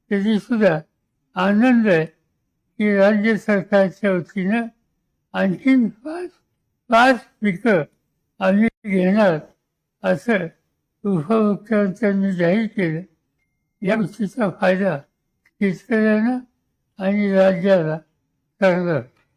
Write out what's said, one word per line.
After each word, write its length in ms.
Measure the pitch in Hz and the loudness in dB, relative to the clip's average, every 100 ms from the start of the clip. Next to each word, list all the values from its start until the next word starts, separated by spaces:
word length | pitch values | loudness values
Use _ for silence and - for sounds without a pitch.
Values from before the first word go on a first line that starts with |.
| - | -6
तरी 280 | 202 202 214 | -4 0 -2
सुद्धा 400 | - 233 202 160 - _ _ _ _ - | -2 0 2 0 -4 _ _ _ _ -4
आनंद 520 | 185 208 254 240 220 | 0 2 4 4 2
आहे 180 | 165 156 _ _ _ _ _ _ - | 2 0 _ _ _ _ _ _ -4
की 180 | 208 202 | 0 2
राज्य 400 | 196 214 214 214 | 2 2 0 -2
सरकारच्या 760 | - 208 - 202 190 156 208 | 0 -2 0 0 0 -2 -2
वतीनं 540 | 185 156 - 185 233 233 - _ _ _ _ _ | -2 -4 -6 -2 -2 -4 -12 _ _ _ _ _
आणखीन 560 | 185 190 175 269 262 226 | -4 -2 -2 0 2 0
पाच, 400 | - 285 330 359 - _ _ _ _ - | -4 -12 -12 -12 -16 _ _ _ _ -2
पाच 360 | 233 254 240 - _ | 2 4 2 -4 _
पिकं 420 | 208 185 240 185 143 _ _ _ _ - | -4 -2 0 0 -2 _ _ _ _ -6
आम्ही 300 | 190 196 226 - 214 | 0 2 0 -2 -4
घेणार 540 | 190 185 208 202 156 - _ _ _ _ _ | 0 2 2 2 0 -6 _ _ _ _ _
असं 340 | 190 185 - 214 170 - _ _ _ _ 208 | -4 -2 -2 -4 -4 -12 _ _ _ _ -4
उपमुख्यमंत्र्यांनी 1300 | 185 147 220 208 202 - 214 202 - 202 196 196 | -4 0 0 0 -2 -2 -2 -2 -2 -2 0 -2
जाहीर 340 | 180 170 202 220 | 0 0 0 -2
केलं. 360 | - 175 156 185 _ _ _ _ _ _ _ | -4 -4 -4 -10 _ _ _ _ _ _ _
या 140 | 180 226 | -4 -2
गोष्टीचा 540 | 180 - 196 - 202 - | -4 -6 -8 -4 -6 -2
फायदा 380 | 190 185 196 147 - _ _ _ _ - | 0 0 -2 -4 -8 _ _ _ _ -4
शेतकऱ्यांना 760 | 196 165 - 220 214 214 226 254 254 _ _ _ _ - | -4 -4 -4 0 2 2 0 -4 -8 _ _ _ _ -8
आणि 280 | 190 202 202 | -4 -2 0
राज्याला 680 | 190 190 185 190 190 156 156 - _ _ _ _ - | 2 2 2 2 2 2 -4 -10 _ _ _ _ -2
चांगला 300 | 196 175 175 | 0 0 -2
होईल. 120 | 156 117 _ _ | -4 -6 _ _